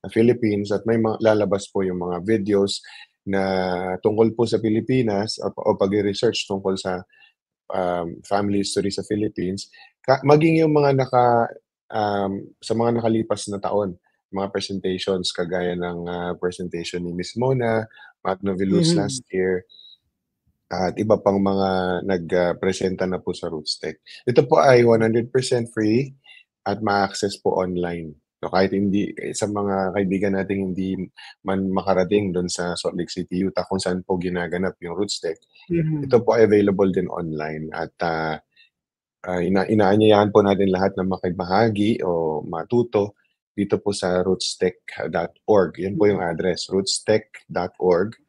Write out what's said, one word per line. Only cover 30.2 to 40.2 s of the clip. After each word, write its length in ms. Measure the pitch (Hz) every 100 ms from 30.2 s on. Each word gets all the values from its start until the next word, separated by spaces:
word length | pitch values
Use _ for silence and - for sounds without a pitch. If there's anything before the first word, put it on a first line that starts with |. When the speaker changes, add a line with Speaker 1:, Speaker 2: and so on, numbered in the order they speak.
| 101 98
Speaker 1:
nating 240 | 92 98 95
hindi 260 | 90 95 92 90 - - - 98
man 240 | 98 95
makarating 640 | 95 98 92 92 104 101 90
dun 140 | 90
sa 240 | - 90 85
Salt 160 | 85 90
Lake 100 | 85
City, 280 | - 85 90 95
Utah, 160 | 90
kung 160 | 87 95
saan 240 | 92 92
po 160 | 90 92
ginaganap 560 | 90 90 85 90 92 -
yung 80 | 85 85
Roots 240 | 104 -
Tech, 160 | - - _ _ -
Speaker 2:
Mhm. 320 | 170 156 156 139
Speaker 1:
ito 100 | 123
po 160 | 101 113
ay 80 | 107
available 400 | 104 101 98 98
din 160 | 92 90
online 640 | - 85 76 78 78 78
at, 220 | - 80 _
ah, 320 | 85 80 80 78 _ _ _ _ _ _ _ _ -
ah, 140 | 90
ina-, 260 | 87 95 92
inaanyayahan 600 | 107 95 104 107 104